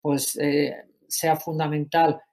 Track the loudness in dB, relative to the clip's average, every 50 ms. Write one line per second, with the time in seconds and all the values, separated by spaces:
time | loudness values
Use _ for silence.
0 | _ 0 0 0 -2 -4 -4 -2 -2 0 2 2 0 0 -4 -10 -16 _ _ _
1 | _ _ -6 -2 0 0 0 0 -2 -6 -4 -4 -2 -2 -2 -2 -2 0 2 4
2 | 4 4 2 0 -8 _